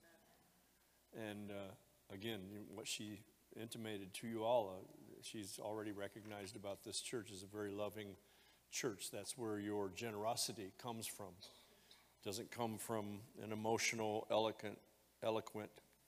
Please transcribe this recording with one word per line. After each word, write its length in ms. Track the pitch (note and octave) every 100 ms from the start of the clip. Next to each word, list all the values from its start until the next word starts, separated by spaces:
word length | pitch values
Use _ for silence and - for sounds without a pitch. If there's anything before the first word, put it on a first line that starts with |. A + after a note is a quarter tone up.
| - - - - - - - - - - - -
And, 360 | G#2+ G#2 G#2
uh, 220 | G2+ F#2+ - - - -
again, 280 | G2 A2 G#2+ F#2+
you, 120 | G#2 -
what 140 | G2+ -
she 320 | - G#2+ G2+ - - - A2
intimated 520 | A#2 A#2+ A2 G#2 F#2+
to 120 | - A#2
you 160 | A2+
all, 320 | A2 B2 G2+
uh, 80 | F#2 - - G#2+ -
she's 380 | - A2+ F#2+ -
already 300 | A2 A2 G#2+
recognized 640 | G2+ G2 A2+ G#2 G#2 F#2+ G2+
about 260 | G2 F#2+
this 180 | A2 -
church 300 | - B2 G2+
as 120 | F#2+
a 20 | G2
very 240 | G#2+ G#2
loving 460 | G2+ G#2 G#2+ G2+ F#2 - - - - -
church. 380 | - C3+ G2 -
That's 260 | G#2+ G2 -
where 220 | A2 G#2
your 320 | G2+ G#2 G2
generosity 760 | F2+ A#2 G#2 A2 B2 - A2 F#2+ -
comes 240 | B2 A2+ G#2+
from. 220 | - F#2+
It 960 | F2+ - - - - - - - -
doesn't 260 | G#2+ G2 G#2+
come 280 | - A#2 G#2
from 420 | - A2+ G2+ G2+ A2+ -
an 120 | G#2+
emotional, 720 | A2 A2 A2+ - A2+ A2 G#2+ -
eloquent, 500 | G#2+ A2 G#2+ G#2 - - - - -
eloquent 480 | A2+ A2 - G#2+ G#2+ - - -